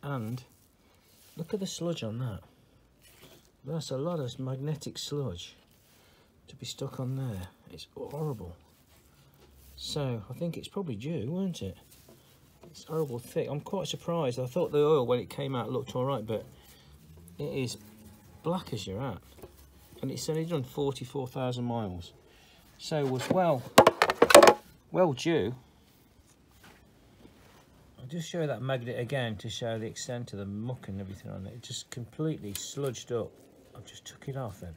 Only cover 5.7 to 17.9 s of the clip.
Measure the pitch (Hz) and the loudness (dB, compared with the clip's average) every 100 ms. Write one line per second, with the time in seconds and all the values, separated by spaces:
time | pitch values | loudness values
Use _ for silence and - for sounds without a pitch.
5.7 | - - - - - - - - - 123 | -20 -20 -20 -20 -20 -20 -20 -20 -12 -10
6.7 | - 139 - 127 135 135 98 90 - - | -6 -6 -4 -4 -2 -2 -4 -8 -14 -18
7.7 | 80 - - - 147 156 117 87 85 - | -16 -14 -10 -8 -4 -2 -4 -8 -14 -20
8.7 | - - - - - - - - - - | -20 -20 -20 -20 -20 -20 -20 -20 -20 -20
9.7 | - - 151 135 117 98 127 175 160 - | -12 -6 -2 0 -2 -4 -4 -4 -4 -6
10.7 | - 180 104 131 208 107 175 190 160 95 | -6 -4 -4 -2 -2 -2 0 0 -2 -6
11.7 | - - - - - - - - - - | -8 -16 -20 -20 -20 -20 -20 -20 -20 -20
12.7 | - - 156 147 120 - 165 127 143 - | -18 -4 0 0 -2 -2 -2 0 -2 -2
13.7 | 196 156 147 - 170 139 120 127 151 156 | -4 -2 -4 -2 2 2 0 -2 0 4
14.7 | 147 147 156 120 123 95 - 139 131 113 | 6 8 8 6 2 2 -4 -2 -2 0
15.7 | 127 - 131 131 135 110 107 - - - | -2 -2 0 0 0 0 -2 -2 -18 -20
16.7 | - - - - - - - 147 139 123 | -20 -20 -20 -20 -20 -20 -8 -4 -2 -2
17.7 | - - | -4 -12